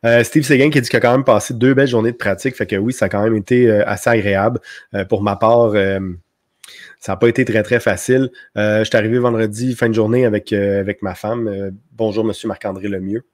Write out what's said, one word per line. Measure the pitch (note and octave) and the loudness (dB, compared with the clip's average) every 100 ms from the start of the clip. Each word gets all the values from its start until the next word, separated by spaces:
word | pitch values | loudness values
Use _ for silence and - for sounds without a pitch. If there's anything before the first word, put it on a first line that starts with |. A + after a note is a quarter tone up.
| A#2 | 4
Euh, | A#2 | 2
Steve | A#2 D#3 | 4 0
Séguin | C#3+ C3+ D3 | 2 4 4
qui | D3 | 2
dit | A#2+ | 0
qu'il | A#2+ | 0
a | |
quand | A#2+ | 2
même | B2+ | 2
passé | C3+ G#2+ - | 4 2 0
deux | A#2+ B2+ | 0 2
belles | C3+ C3+ | 4 2
journées | A#2+ A2+ | 2 -2
de | A#2 | -2
pratique, | G#2 F#2+ C3+ - | -4 -4 -6 -6
fait | G#2 | -4
que | G2 | -2
oui, | A2 | -2
ça | C3 F#2+ | -2 -2
a | |
quand | G2+ | 0
même | G#2+ A2 | 0 -2
été, | G2+ B2 A#2+ | 0 2 4
euh, | G#2 G2+ | 4 0
assez | G2+ - | -2 0
agréable. | A#2 G2+ G2 G#2 B2 - - _ | 0 0 0 0 -2 -10 -20 _
Euh, | G2+ F#2+ | -8 -2
pour | G#2 | -2
ma | G#2 G2+ | -2 0
part, | A2+ A#2 A2+ G#2 | 4 4 4 2
euh, | G2 G2 F#2+ F2 _ _ _ _ - - - _ | 0 -2 -6 -10 _ _ _ _ -20 -20 -20 _
ça | - | -8
a | F#2+ | 2
pas | A#2 | 2
été | A#2 A#2 | 2 0
très, | A2 | 0
très | G#2+ A#2+ | 0 0
facile. | A2+ F#2+ - C3 C3 - - G#2 | 0 -2 0 0 0 -6 -12 -4
Euh, | G#2+ G#2+ | 0 0
je | A2 | 2
suis | A#2 | 0
arrivé | G#2+ B2 | 2 0
vendredi | A#2+ A2+ A2 G#2 B2+ A#2+ | 0 0 -2 -2 -6 -2
fin | A#2 | 0
de | |
journée | A2+ G#2+ B2 B2 | 2 2 2 2
avec, | G#2 - | 0 -2
euh, | G#2 G2+ G2+ | -2 0 -2
avec | G2 G2+ | -4 -6
ma | G2 | -10
femme. | F2+ G#2 A#2+ A2+ | -8 -8 -6 -6
Euh, | G2 G2 G2 _ | -6 -10 -12 _
bonjour, | - A2 G#2+ | -6 -4 -2
monsieur | A2+ G2 A2+ | -4 -4 -8
Marc-André | G2 G#2+ F#2+ G2+ | -8 -8 -8 -8
Lemieux. | G2 F#2+ A2 _ | -6 -6 -8 _